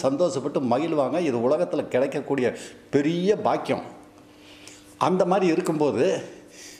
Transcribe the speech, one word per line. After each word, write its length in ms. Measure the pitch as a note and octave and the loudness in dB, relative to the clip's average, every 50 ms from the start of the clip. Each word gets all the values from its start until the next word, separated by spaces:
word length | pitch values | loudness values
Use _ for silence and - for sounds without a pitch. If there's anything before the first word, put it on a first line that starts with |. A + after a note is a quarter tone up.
சந்தோஷப்பட்டு 580 | - C3+ C#3 D3 F3 E3 C3 C#3 B2 D3 D3 D#3+ | 0 0 2 2 0 0 0 -2 -4 -4 -2 -2
மகிழ்வாங்க. 600 | C3+ A2+ A#2+ C#3 E3 E3 D#3+ D3 C3 B2+ C#3+ F3+ | 0 0 0 0 0 0 0 0 0 0 0 -2
இது 180 | F3 C#3+ A#2+ | 0 0 0
உலகத்துல 500 | A#2 A#2 C3 D#3 E3+ F3 - D#3+ C#3+ A2+ | 0 2 2 2 2 0 -2 -2 -4 -4
கிடைக்கக்கூடிய 680 | - - B2+ C#3 C#3 - D3 - - C#3 B2 B2 G#2+ - - - - - - - - | 0 0 0 0 0 -2 -4 -4 -2 -2 0 0 0 -2 -4 -12 -16 -18 -20 -6 0
பெரிய 480 | - C#3+ C#3+ D#3 E3+ F3 F3+ G3+ G#3 | 2 2 2 2 0 0 2 2 2
பாக்கியம். 440 | - - A#2+ C#3+ - - - A#2+ - - - - - - - - - - - - - - - - - - - - - - - - | 2 2 0 0 0 -2 -2 -4 -4 -4 -10 -16 -20 -20 -20 -20 -20 -20 -20 -20 -20 -20 -20 -20 -20 -20 -20 -20 -20 -20 -12 -4
அந்த 280 | - B2+ D3+ F#3 F#3 F#3+ | 0 0 2 4 2 2
மாதிரி 260 | F3+ F#3+ G3+ F#3+ E3+ | 2 2 2 4 2
இருக்கும்போது 680 | D#3 F#3 F3 F3 D#3+ D3 D3+ C3+ G#2 A2 D#3 F#3+ D#3+ - - - - - - - - - - - - | 2 2 0 0 0 2 2 2 2 2 2 2 0 -2 -6 -10 -16 -20 -20 -20 -20 -20 -20 -20 -20